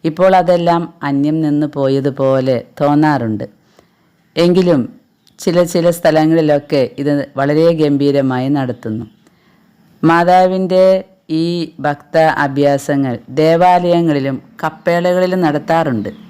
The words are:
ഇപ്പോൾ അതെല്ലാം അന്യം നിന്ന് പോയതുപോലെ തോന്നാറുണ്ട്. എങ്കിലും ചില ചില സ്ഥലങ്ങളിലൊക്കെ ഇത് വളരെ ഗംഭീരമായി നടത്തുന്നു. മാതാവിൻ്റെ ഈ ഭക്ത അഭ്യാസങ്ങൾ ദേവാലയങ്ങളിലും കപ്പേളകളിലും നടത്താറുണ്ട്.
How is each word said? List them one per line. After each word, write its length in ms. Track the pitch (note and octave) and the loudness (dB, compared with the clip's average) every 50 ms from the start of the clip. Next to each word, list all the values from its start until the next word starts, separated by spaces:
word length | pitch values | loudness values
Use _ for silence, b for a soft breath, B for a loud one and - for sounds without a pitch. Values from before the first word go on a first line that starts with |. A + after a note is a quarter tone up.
| - E3 | -6 -6
ഇപ്പോൾ 240 | D#3 F3 F#3 F#3+ F#3 F#3 | -2 0 2 4 4 2
അതെല്ലാം 420 | F3 F3 F3+ F3 E3+ E3+ E3+ E3+ E3+ - - _ - C#3+ | 2 2 0 0 2 0 0 0 -2 -8 -12 _ -6 -4
അന്യം 280 | C#3 C#3 C#3+ D3+ D#3 D#3+ D#3 | -2 -2 0 0 -2 -2 -2
നിന്ന് 220 | D3 D3 D3 D3+ C#3+ C#3+ | 0 0 -2 -2 -4 -4
പോയതുപോലെ 800 | C#3+ C#3 C3+ C3+ C#3 C3 C#3+ C3 - C3+ C3+ C3+ C3 B2+ C3 B2+ A2+ - - _ - | -2 -2 0 0 0 -2 -4 -4 -2 0 0 0 0 0 0 -2 -2 -4 -10 _ -2
തോന്നാറുണ്ട്. 640 | D3 C#3+ D3 D3 D#3 D#3 D3 C#3 C#3+ A2+ A2 G#2 - - _ _ b b b b b b b b b b b b b b _ | 0 0 2 2 2 2 0 0 -2 -4 -6 -6 -8 -12 _ _ b b b b b b b b b b b b b b _
എങ്കിലും 440 | D#3 E3+ F3 F3+ F#3 F3+ F3 E3 C3 A2+ - - - _ _ _ _ _ _ _ _ | 0 0 2 2 2 2 2 0 0 -2 -4 -10 -20 _ _ _ _ _ _ _ _
ചില 240 | - F#3 E3+ F3 F3 E3+ | -6 -2 0 0 0 0
ചില 140 | - F3 E3 F3 | -2 0 0 0
സ്ഥലങ്ങളിലൊക്കെ 920 | E3+ E3+ - E3 D#3 D#3 D#3 D#3 D#3+ E3 D#3 D3 D3 C#3+ D3 - D#3 C#3+ B2+ - - - | 0 2 0 2 2 2 2 2 2 2 2 2 0 0 0 -2 -2 -2 -2 -2 -4 -6
ഇത് 160 | C#3 D3 C#3+ C#3+ C3+ - _ | -4 -2 -2 -2 -4 -6 _
വളരെ 280 | C3 C#3 C#3+ D3 D#3 E3 E3+ E3+ D#3 | -4 -2 0 2 2 2 2 2 2
ഗംഭീരമായി 680 | D3+ D3 C#3+ C#3 C#3+ C#3+ C#3 C#3 C3+ C3 B2+ B2+ B2+ C3+ D3 C#3+ | 0 0 2 0 0 0 0 0 0 0 -2 -2 -2 -2 -2 -2
നടത്തുന്നു. 460 | C3+ B2 A#2 - - A2+ G#2+ A2 A2+ - _ _ b b b b b b b b b b b b b b _ _ | -2 -4 -8 -8 -8 -8 -8 -8 -10 -14 _ _ b b b b b b b b b b b b b b _ _
മാതാവിൻ്റെ 800 | - D#3+ E3 E3+ F3 F3 F3+ F#3 F#3 F#3 F#3 F#3+ F#3+ F3 F#3 F#3 F#3 F#3+ F#3+ F#3 G3 _ _ _ _ - D#3 D#3+ E3 | 0 2 2 2 2 4 4 4 4 2 0 -2 -2 0 2 4 4 4 4 0 -2 _ _ _ _ -6 -4 -2 -2
ഈ 20 | E3+ E3+ F3 D#3+ - _ - C#3+ | -2 -2 -4 -6 -8 _ -6 -6
ഭക്ത 300 | D3 C#3+ - - _ - E3 D#3+ D#3+ - - D3 | -6 -6 -6 -10 _ 0 2 2 2 2 0 -4
അഭ്യാസങ്ങൾ 720 | C#3 C3+ C#3+ C#3+ C#3+ C#3 C#3 - - D3 C#3 C#3 C3 - - - - B2+ D3 | -2 0 0 2 2 0 0 -2 -4 -2 -2 -2 -4 -6 -8 -12 -8 -2 0
ദേവാലയങ്ങളിലും 960 | D#3 D#3+ E3 E3+ F3+ F3+ F3+ F3+ F3+ F3 E3+ E3+ E3+ E3 D3 C#3 C3+ C#3 C3 - - - _ - | 2 2 2 4 4 4 4 2 2 2 0 2 2 0 -2 -2 -2 -4 -6 -8 -12 -18 _ -8
കപ്പേളകളിലും 760 | - D#3+ - - _ F3+ E3+ F3 F3 F3+ F3+ F3+ F3+ F3+ F#3 F#3 F3 | -8 -8 -8 -6 _ -2 -2 0 0 0 0 0 0 0 -2 -2 -2
നടത്താറുണ്ട്. 640 | D#3 C#3+ D3 - - E3 E3 D#3+ D3 A#2+ A2 G2+ G2+ - - - | -2 -2 -4 -2 -2 -2 0 0 -2 -4 -4 -6 -8 -12 -16 -20